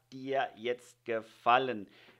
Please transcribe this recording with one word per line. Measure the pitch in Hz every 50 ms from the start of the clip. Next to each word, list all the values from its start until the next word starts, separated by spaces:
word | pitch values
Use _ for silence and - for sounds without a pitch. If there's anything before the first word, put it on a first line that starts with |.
| _ _ 131
dir | 135 131 135 135 135 127 - -
jetzt | 107 110 120 123 120 - - - _ _
gefallen. | - 113 113 107 - - - - 120 120 131 135 127 120 107 98 - - - - - -